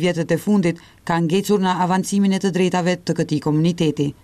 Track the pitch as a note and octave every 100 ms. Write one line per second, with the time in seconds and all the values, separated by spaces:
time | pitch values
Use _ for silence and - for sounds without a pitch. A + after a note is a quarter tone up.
0 | E3+ E3+ E3 E3 G3+ G#3 F3 E3 - -
1 | - E3+ E3 F#3+ G3 G#3 F#3 F3+ F3 F#3+
2 | F#3 G3+ G3 F#3+ G3 F3 F#3 F3+ F3 F3
3 | - E3 D#3+ D3+ D#3 D3+ E3 F3 D#3 D3
4 | C#3+ -